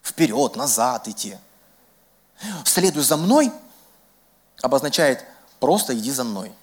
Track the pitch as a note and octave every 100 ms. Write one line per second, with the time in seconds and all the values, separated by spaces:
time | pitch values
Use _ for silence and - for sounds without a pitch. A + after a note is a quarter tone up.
0 | - - E3+ A3 C3+ A3 C#4+ - B2 A#2+
1 | - G#2 G#2 F#2+ _ _ _ _ _ _
2 | _ _ _ _ G#3 F3+ C#3+ - F#3 D3
3 | C#3+ D3+ F3 C#4+ C4+ - - - _ _
4 | _ _ _ _ _ - B2+ C3+ C#3+ C#3
5 | D3+ B2 - - _ _ C3 G3+ G#3 A#2+
6 | A2 C3+ A#2+ G2 F#2 -